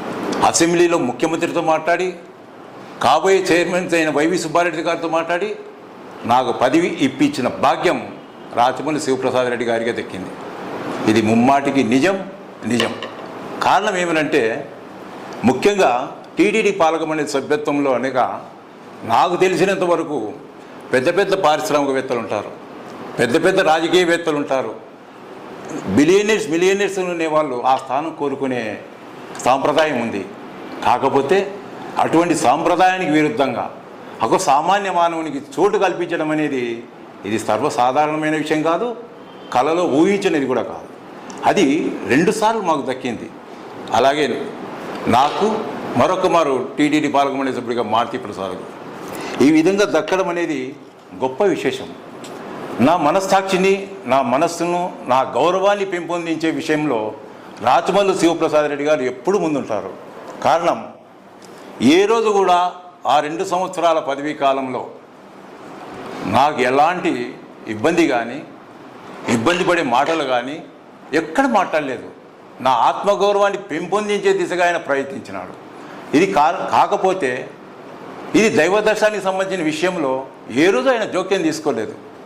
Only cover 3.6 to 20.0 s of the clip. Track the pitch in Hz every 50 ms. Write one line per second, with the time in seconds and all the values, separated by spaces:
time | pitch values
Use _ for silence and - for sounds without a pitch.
3.6 | 175 175 180 180 185 - 170 170 156 156 143 143 151 165 185 170 - 156 151 175
4.6 | 175 175 156 160 160 170 165 151 165 165 160 165 160 160 175 175 196 220 202 -
5.6 | - - - - - - - - - - - - - 110 123 127 131 120 113 -
6.6 | 117 131 135 165 175 202 170 - 151 131 131 - 151 135 - - 123 120 - -
7.6 | - 139 165 165 - 180 151 117 104 104 - - - - - - - - - 113
8.6 | 120 131 127 - 131 151 156 139 - 131 131 127 131 127 117 127 123 123 120 117
9.6 | 123 113 117 117 113 120 113 110 101 - - 95 92 - - - - - - -
10.6 | - - - - - - - - - 107 110 110 107 104 113 113 120 135 139 143
11.6 | 139 143 127 135 120 110 120 135 143 185 196 196 190 - - - - - - -
12.6 | - 110 120 117 113 107 - - - - - - - - - - - - - -
13.6 | - 185 175 180 202 214 196 180 180 170 165 156 151 135 160 147 113 110 - -
14.6 | - - - - - - - - - - - - - - - - - 120 123 -
15.6 | - 202 208 190 180 139 120 123 139 151 - - - - - - 170 208 202 220
16.6 | 220 208 190 190 165 160 165 156 160 156 156 156 143 143 - 139 127 - - -
17.6 | - 151 143 143 143 139 127 117 123 135 127 127 - - 208 226 - - - -
18.6 | - - - - - - - - - 107 113 127 156 180 175 160 185 190 180 151
19.6 | 180 196 196 160 180 175 175 160